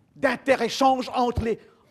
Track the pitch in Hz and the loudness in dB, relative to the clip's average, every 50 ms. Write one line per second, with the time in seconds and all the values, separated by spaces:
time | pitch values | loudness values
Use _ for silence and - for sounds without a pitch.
0 | _ _ _ 147 147 262 240 - - 269 254 - 233 - - - 269 262 262 254 | _ _ _ -4 -2 -2 -2 -2 0 0 0 0 0 -4 0 2 2 2 2 0
1 | - 262 - 262 247 240 233 - 220 233 214 - - - _ _ _ _ | -2 -4 -2 0 0 0 0 -2 -2 -2 -4 -6 -8 -16 _ _ _ _